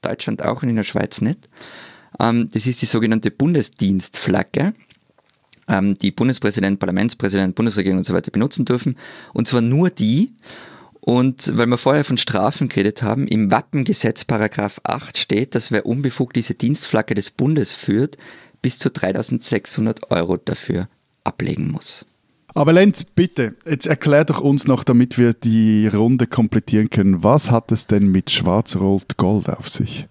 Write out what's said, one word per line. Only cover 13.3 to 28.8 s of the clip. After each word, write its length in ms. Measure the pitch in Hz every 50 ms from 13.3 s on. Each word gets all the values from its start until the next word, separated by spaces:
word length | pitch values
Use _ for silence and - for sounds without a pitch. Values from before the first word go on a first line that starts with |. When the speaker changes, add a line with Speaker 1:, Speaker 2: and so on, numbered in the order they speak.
| - 110 107 98
Speaker 1:
Wappengesetz 760 | 104 117 - _ - 147 127 - 208 - - 113 110 - -
Paragraph 560 | - 120 107 107 107 - - 104 101 - - _
acht 340 | - - 143 - - -
steht, 380 | - - - - 104 127 - -
dass 160 | 120 - -
wer 140 | 117 107 -
unbefugt 500 | - 117 135 139 131 - - 131 - -
diese 180 | 120 113 - 147
Dienstflagge 600 | _ - 120 147 - - - - 113 107 - 110
des 160 | 101 98 -
Bundes 400 | _ - 123 120 117 123 107 -
führt, 460 | - - - - 98 107 135 151 - _ - - - - - _ _ _
bis 180 | - 123 - -
zu 120 | - 117
dreitausendsechshundert 1200 | - - - 92 95 - 113 - 127 120 - - - 104 - - - - 110 110 110 - - _
Euro 240 | - 87 85 87 90
dafür 520 | 87 _ - - - - - - 87 95 - _ _ _ _ _ _ _
ablegen 480 | - - - - - - - - -
muss. 340 | - - - - - - - _ _ _ _ _ _ _ _ _ -
Speaker 2:
Aber 200 | 160 147 151 165
Lenz, 320 | 180 196 208 - - -
bitte, 500 | _ _ - 175 180 _ - 123 110 - _ _
jetzt 220 | 165 156 135 -
erklär 380 | - 151 - - 156 143 147 160
doch 160 | - 147 -
uns 260 | - 143 139 139 -
noch, 160 | - 131 120 -
damit 340 | - 123 120 127 123 -
wir 160 | 120 123 117 113
die 540 | _ - 120 110 113 110 110 110 107 107
Runde 400 | 107 101 104 110 117 131 123 127
komplettieren 640 | 120 - - 113 107 - 110 - - - 107 110 107
können, 340 | - - 98 98 95 87 85
was 260 | 104 131 151 - -
hat 220 | 117 113 - -
es 160 | 113 95 -
denn 240 | - 110 104 101 98
mit 180 | 92 92 - -
Schwarz-Rot-Gold 1200 | - - 87 90 90 107 117 - - 95